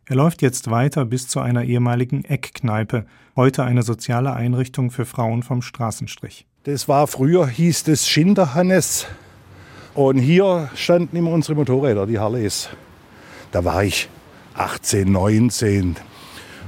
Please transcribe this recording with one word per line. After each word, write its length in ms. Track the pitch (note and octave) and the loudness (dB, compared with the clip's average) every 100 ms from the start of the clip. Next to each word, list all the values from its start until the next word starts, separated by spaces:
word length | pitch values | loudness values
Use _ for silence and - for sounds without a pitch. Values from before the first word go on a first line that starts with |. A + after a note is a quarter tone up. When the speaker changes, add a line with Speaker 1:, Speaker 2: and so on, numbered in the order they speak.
| - | -4
Speaker 1:
Er 120 | C3 | 0
läuft 240 | D#3+ - | 2 2
jetzt 280 | C3 - - | 0 -2 -2
weiter 360 | A2+ C#3+ D#3 A#2 | 0 0 -2 -2
bis 220 | B2 - | -4 -6
zu 120 | C#3 | -4
einer 240 | B2 A#2+ | -2 -2
ehemaligen 640 | B2 B2 B2 A#2+ B2+ C#3 - | 0 0 0 0 -2 -4 -4
Eckkneipe, 800 | C#3+ - - A#2+ G#2+ A2 A#2+ G#2 _ _ - | -6 -6 -6 -4 -2 -2 -4 -6 _ _ 0
heute 280 | B2+ C3 | 2 2
eine 200 | B2 B2 | 0 0
soziale 500 | A#2 A2+ - A#2+ C3+ | 0 -4 -4 -2 -2
Einrichtung 580 | B2 A#2+ B2 B2+ - B2 | -2 -2 -2 -2 -4 -4
für 140 | - A2+ | -4 -6
Frauen 380 | - A2+ A#2 | -4 -2 -2
vom 180 | - B2 | -4 -6
Straßenstrich. 840 | - - A2+ - A#2 - - - _ _ | -6 -6 -6 -6 -10 -12 -16 -18 _ _
Speaker 2:
Das 240 | - C#3+ - | -8 -4 2
war 200 | C#3 D3 | 2 2
früher, 400 | - C3+ F3+ C#3+ | 2 4 4 2
hieß 400 | A#2 E3+ - - | 2 2 2 2
es 200 | D3+ - | 2 2
Schinderhannes. 1000 | - F3 G3+ D#3+ C#3 F#3 F#3 - - - - - - - - - - - | 2 4 4 2 2 2 2 2 -4 -8 -14 -20 -20 -20 -20 -20 -20 -8
Und 240 | - C3+ C3+ | 0 2 4
hier 520 | B2+ F3 G3 F3 C#3+ - | 4 4 4 0 -4 -4
standen 400 | - F3 E3+ E3+ | 2 2 2 -2
immer 160 | E3+ | 0
unsere 240 | E3 D3 D3+ | 0 0 -2
Motorräder, 500 | C3 B2+ C#3 G#2 G2 | 0 2 2 2 0
die 140 | A2+ | 0
Harleys. 500 | G#2+ B2 G#2 - - - - - - - - - - | -2 -2 -2 -4 -8 -14 -20 -20 -20 -20 -20 -20 -6
Da 120 | F2+ | -2
war 200 | F2 E2 | 0 0
ich 260 | G2+ - - - - - - | 0 -2 -6 -12 -20 -20 -14
achtzehn, 600 | - F#2 - - G#2 F#2+ | -8 -6 -6 -2 0 2
neunzehn. 840 | F#2+ G2+ G#2+ A#2+ - A2 G2+ F#2 E2 - - - - - - | 2 2 4 2 2 0 2 0 -4 -12 -20 -20 -20 -20 -18